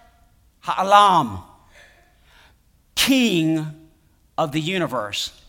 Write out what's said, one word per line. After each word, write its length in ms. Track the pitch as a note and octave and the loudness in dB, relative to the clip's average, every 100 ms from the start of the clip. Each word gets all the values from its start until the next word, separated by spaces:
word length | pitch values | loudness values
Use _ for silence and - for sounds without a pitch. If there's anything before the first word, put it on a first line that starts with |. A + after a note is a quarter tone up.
| _ _ _ _ _ _ | _ _ _ _ _ _
Ha'alam, 840 | - D#3+ G3 G3+ G3+ F3 A#2 F#2+ - - _ - - _ _ _ _ _ _ _ _ _ _ - | -8 -4 4 6 6 4 0 -8 -16 -20 _ -20 -20 _ _ _ _ _ _ _ _ _ _ -4
King 720 | - C4+ A#3 F3 D#3+ D#3+ D#3 D3+ - _ _ _ _ - | 0 2 2 0 0 -2 -6 -12 -20 _ _ _ _ -6
of 140 | D#3 | -4
the 80 | D#3 | -4
universe. 760 | D#3 F#3+ D3 B2 G#2 G2 - - | -4 -4 -4 -6 -6 -8 -10 -12